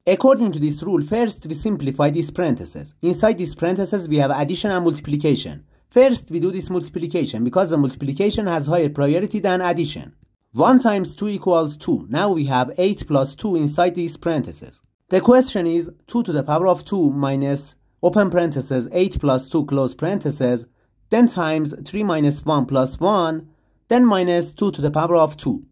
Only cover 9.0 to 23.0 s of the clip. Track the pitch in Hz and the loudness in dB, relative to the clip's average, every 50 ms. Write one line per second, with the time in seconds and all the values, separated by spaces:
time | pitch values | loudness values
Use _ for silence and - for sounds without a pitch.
9 | 143 143 156 175 202 208 - 208 170 196 180 185 180 175 175 175 165 147 - - | 0 0 2 0 0 -2 -4 -2 -2 0 0 0 0 0 0 -2 -2 -4 -6 -10
10 | - - - _ _ _ _ _ _ _ - 113 156 220 262 254 254 226 208 196 | -14 -16 -20 _ _ _ _ _ _ _ 0 2 6 6 6 6 6 4 2 0
11 | 180 - - - 208 208 202 185 - 190 175 165 160 147 147 - - - 156 - | -2 -6 -8 -6 -6 -6 -6 -4 0 2 2 2 2 0 -4 -6 -4 -2 -2 -2
12 | - - - 156 196 208 190 160 139 135 131 127 127 131 143 - 180 202 202 190 | -2 -4 -2 -2 0 0 0 0 0 0 0 0 0 0 0 0 0 0 0 -2
13 | - - 151 135 135 143 - - - 214 180 165 151 143 147 175 175 185 175 175 | -2 0 0 0 0 0 -4 -6 -4 -2 0 0 0 0 0 2 0 0 0 -2
14 | 170 165 151 - - 170 160 147 - 87 80 - - - - - _ _ _ _ | -4 -6 -6 -6 -4 -2 -2 -2 -4 -6 -10 -16 -18 -20 -20 -20 _ _ _ _
15 | _ - 185 185 180 - 247 254 254 254 - 202 170 170 165 170 170 160 - _ | _ -2 0 2 6 6 6 6 6 2 0 -2 -2 0 0 -2 -2 -4 -10 _
16 | _ - - 240 233 - 156 147 135 147 151 165 180 190 180 175 - - 208 190 | _ -6 -4 -4 -2 -2 -2 -2 -2 0 0 2 2 2 2 0 -2 -4 -2 0
17 | 165 143 135 139 143 139 139 135 139 139 143 139 - - - _ _ _ _ _ | 2 2 2 0 -2 -2 0 0 -2 -2 -2 -4 -6 -8 -12 _ _ _ _ _
18 | - 180 175 214 202 185 170 175 170 165 147 175 - - 131 127 117 120 - 180 | 0 2 4 4 2 2 2 0 0 0 -2 -4 -4 -2 -2 -4 -2 -2 0 0
19 | 185 202 - - - 143 131 127 131 - - 160 147 - 139 139 135 123 131 - | 0 0 0 0 0 2 2 0 0 -2 -2 -2 -2 0 0 0 0 -2 -4 -4
20 | 151 170 202 202 - 151 139 - 131 123 123 117 117 - _ _ _ _ _ _ | -4 -4 -2 -2 -4 -4 -4 -2 0 0 0 -2 -4 -10 _ _ _ _ _ _
21 | _ _ - 226 247 233 - 185 170 156 156 156 156 147 - - 143 - - 208 | _ _ 2 4 4 4 2 0 -2 -2 -2 -2 -2 -4 -6 -10 -12 -10 -6 -4
22 | 214 196 170 156 147 147 143 - - 151 156 143 127 - 139 131 131 127 - - | -2 -2 0 2 2 2 0 0 -2 0 0 0 0 0 0 0 0 0 -2 -2